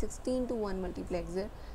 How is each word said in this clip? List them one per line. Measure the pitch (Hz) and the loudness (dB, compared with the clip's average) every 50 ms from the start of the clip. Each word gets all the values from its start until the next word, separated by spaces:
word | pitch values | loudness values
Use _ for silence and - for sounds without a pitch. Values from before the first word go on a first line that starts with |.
| 208 | 0
sixteen | 214 - - - 254 254 254 254 240 | 0 0 0 0 2 2 4 2 2
to | 247 226 208 | 2 2 2
one | 202 185 190 185 | 2 0 0 0
multiplexer। | 180 180 185 180 - 185 175 170 165 170 185 202 220 - - - - - | -2 -2 -4 -2 0 0 0 0 0 0 0 0 -2 -4 -8 -8 -8 -8